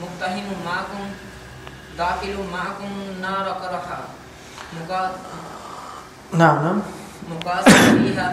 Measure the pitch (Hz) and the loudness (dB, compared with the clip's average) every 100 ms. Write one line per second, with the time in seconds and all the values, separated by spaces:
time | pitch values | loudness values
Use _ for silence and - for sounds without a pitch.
0 | 175 - 185 202 202 180 170 180 196 202 | -10 -4 -4 -2 -4 -6 -2 -4 -4 -8
1 | 196 196 - - - - - - - 156 | -8 -10 -14 -16 -16 -16 -16 -16 -10 -2
2 | 180 180 196 196 185 165 180 196 202 202 | -2 0 -2 -4 -4 -4 -6 -6 -8 -8
3 | 196 185 190 190 190 185 185 180 - 151 | -8 -6 -4 -2 -2 -2 -4 -6 -6 -8
4 | - - - - - - - 165 165 185 | -10 -14 -18 -18 -16 -14 -12 -10 -4 -2
5 | 185 185 - 165 170 - - - - - | -2 -4 -10 -12 -12 -12 -12 -12 -12 -14
6 | - - - 170 165 - 160 202 190 - | -16 -18 0 6 8 8 4 0 -2 -8
7 | - - - 165 - - - - - - | -14 -14 -10 -6 -2 4 8 10 10 8
8 | - - - | 6 2 0